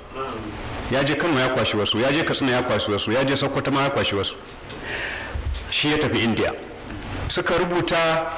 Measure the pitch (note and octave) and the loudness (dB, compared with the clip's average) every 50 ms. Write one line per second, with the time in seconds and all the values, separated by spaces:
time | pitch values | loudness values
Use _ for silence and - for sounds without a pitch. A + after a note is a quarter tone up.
0 | - - - C3 C3+ C3 A#2 A2 A2+ G#2+ G#2 - - - - - - - A#2+ C3+ | -14 -12 -8 -8 -6 -6 -6 -8 -8 -8 -8 -8 -8 -6 -6 -6 -4 0 0 2
1 | C#3+ C#3 D#3 C#3+ - F3 D3+ B2+ B2+ C3 C3 A#2 A2 - - G#2+ G2+ F#2+ - G#2+ | 2 2 2 0 2 2 2 4 4 2 2 2 2 2 2 2 2 2 2 2
2 | A#2+ C3+ C#3 D#3+ D#3+ - C#3 - C#3 C3 B2 B2 A#2+ - A#2 G#2 - - G#2 G2 | 4 4 4 2 2 2 0 2 2 2 2 2 2 2 0 0 2 2 0 0
3 | - A2 G#2+ C3 C3+ C3+ C#3 B2+ C#3 C3+ C3+ C#3 - C#3 C3+ C#3 C#3 C#3 C#3 A#2+ | 2 2 2 2 4 4 2 2 2 0 0 0 0 2 2 2 2 2 2 2
4 | G2 F#2+ G2+ G2+ F#2+ - - - - - - - - - - - - - - - | 0 2 2 0 0 -2 -4 -8 -14 -14 -14 -14 -14 -12 -12 -10 -8 -6 -6 -4
5 | - - - - - - - - - - - - - - - - - D3+ D3+ D3+ | -4 -6 -6 -6 -8 -6 -6 -4 -4 -2 -4 -4 -4 -4 -2 0 0 2 2 2
6 | D3 A#2+ A2+ B2 A#2 A#2 G#2+ G#2 G2 E2 - - - - - - - - - - | 2 2 2 2 2 2 2 2 0 0 -2 -4 -10 -12 -14 -14 -12 -12 -10 -10
7 | - - - - - - - F#3 F3 E3+ F3+ E3 F3+ F3 F3 F3 E3 - F3 E3 | -8 -8 -6 -6 -4 -2 -2 -2 0 2 2 2 2 2 0 0 0 2 2 2
8 | E3 D#3+ D#3+ D#3+ D#3+ - - | 4 4 2 2 0 -2 -4